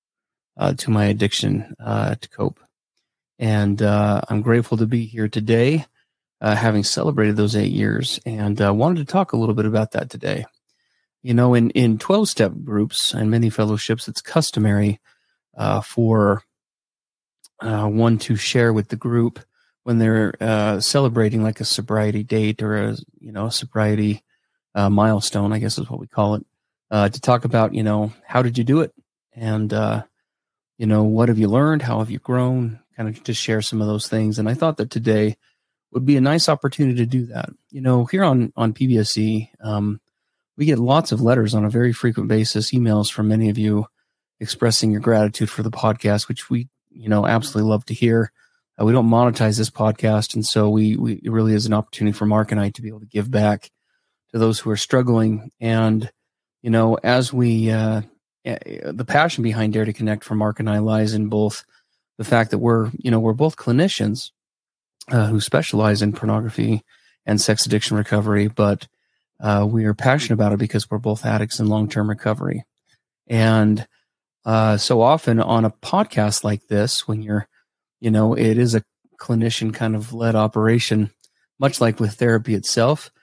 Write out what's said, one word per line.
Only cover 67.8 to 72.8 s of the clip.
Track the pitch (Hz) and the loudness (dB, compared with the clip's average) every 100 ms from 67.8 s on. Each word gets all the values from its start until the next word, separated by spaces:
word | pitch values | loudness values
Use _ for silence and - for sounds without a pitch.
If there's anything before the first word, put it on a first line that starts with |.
| - 107 | 0 -2
recovery, | 107 104 107 101 104 | 0 0 2 0 0
but, | - 101 98 - _ _ _ _ - | 2 0 0 -6 _ _ _ _ -6
uh, | 107 101 104 | -2 0 2
we | 113 107 | 0 0
are | |
passionate | 107 127 143 - | 0 0 0 0
about | 107 104 | 0 2
it | 104 | 0
because | 107 107 - | 0 -2 -4
we're | 107 | -4
both | 113 107 117 | -4 -4 -2
addicts | 107 107 - | -2 -2 -2
in | 107 | 0
long-term | 107 104 110 107 | 0 -2 -2 -4
recovery. | 107 110 107 90 120 - _ | -2 -4 -4 -4 -8 -10 _